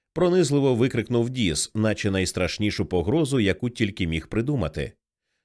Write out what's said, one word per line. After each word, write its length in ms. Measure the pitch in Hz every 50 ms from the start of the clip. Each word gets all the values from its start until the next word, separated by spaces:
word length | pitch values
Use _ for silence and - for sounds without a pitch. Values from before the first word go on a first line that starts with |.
| _ _ -
пронизливо 640 | 160 180 175 175 185 170 127 143 143 139 135 127
викрикнув 540 | 107 113 120 - 117 104 - 120 120 117 123
Діс, 420 | 131 127 113 85 76 76 - - -
наче 360 | 107 110 110 101 - - 104
найстрашнішу 720 | 98 95 92 87 - 90 92 82 - - 107 104 95 - 98
погрозу, 540 | - 90 87 80 92 127 165 156 127 139 131
яку 300 | 104 95 87 - - 123
тільки 380 | 120 - 117 98 98 - 95
міг 200 | 80 80 80 -
придумати. 640 | - - 107 117 139 151 127 85 73 - 80 67 - - _ _ _ _ _ _ _ _ _